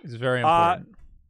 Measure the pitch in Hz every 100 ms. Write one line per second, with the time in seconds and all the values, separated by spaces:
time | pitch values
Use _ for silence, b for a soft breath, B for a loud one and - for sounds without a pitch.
0 | 160 117 127 127 156 170 170 180 - -
1 | - - _